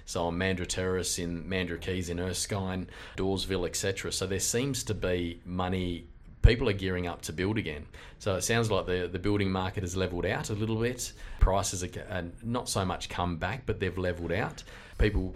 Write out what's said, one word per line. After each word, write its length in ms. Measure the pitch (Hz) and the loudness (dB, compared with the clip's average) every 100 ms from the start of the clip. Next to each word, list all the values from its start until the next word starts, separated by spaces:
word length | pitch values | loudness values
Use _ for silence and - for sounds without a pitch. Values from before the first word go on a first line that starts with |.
| - | -6
So 200 | 92 85 | -2 0
on 120 | 87 | 2
Mandurah 300 | 95 90 85 | 2 0 -2
Terrace, 520 | - 92 92 87 - | -2 0 0 0 -2
in 240 | 85 85 | -2 -4
Mandurah 380 | 80 95 87 82 | -2 -2 -2 -4
Keys, 280 | - 92 85 | -2 -2 -2
in 100 | 85 | -2
Erskine, 680 | 92 87 - 98 92 92 90 - - - | -2 -2 -2 -2 -2 -4 -6 -10 -12 -2
Dawesville, 500 | 95 95 92 92 85 | 0 0 0 0 0
et 80 | - | 0
cetera. 360 | 98 95 87 | -2 -2 -4
So 140 | - 92 | -2 0
there 140 | 95 | 0
seems 440 | - 120 139 123 - | 0 0 0 -2 -2
to 80 | |
be 480 | 101 92 90 85 85 87 | -2 2 2 0 -4 -6
money. 640 | 90 90 92 87 85 - - - - | -2 0 0 0 -4 -8 -18 -18 8
People 260 | 127 123 123 | 8 8 4
are 40 | |
gearing 340 | 98 95 90 87 | 2 0 0 -2
up 140 | - | -4
to 100 | - | -6
build 240 | 82 95 107 | 0 2 2
again. 280 | 82 76 - - - - | -2 -6 -10 -16 -18 -4
So 160 | 104 92 | 0 2
it 60 | |
sounds 300 | - 117 110 | 4 4 4
like 140 | 92 87 | 2 4
the, 240 | 90 87 | 0 0
the 80 | 90 | 0
building 320 | 98 101 95 | 2 4 2
market 320 | 92 92 98 | 2 0 -2
has 140 | 90 92 | -2 0
leveled 280 | 92 85 87 | 0 0 0
out 240 | 135 - | 0 -2
a 40 | |
little 240 | 104 110 110 | -2 0 0
bit. 340 | 120 127 - - - - | 0 -2 -8 -8 -10 4
Prices 420 | - 95 - 90 | 6 6 2 -2
are, 60 | 90 87 - | -4 -6 -6
are 140 | 92 85 - | -4 -6 -8
not 280 | 113 120 - | -4 -4 0
so 160 | 107 92 | 0 0
much 240 | 82 - | -2 -4
come 260 | - 87 82 | -2 0 0
back, 280 | 90 127 - | -2 -4 -4
but 160 | 101 | -2
they've 160 | 92 92 | -2 0
leveled 340 | 90 87 85 | -2 -2 -2
out. 320 | 90 - - - - - - | 0 -2 -6 -16 -18 -14 2
People 380 | 110 95 92 | 4 4 0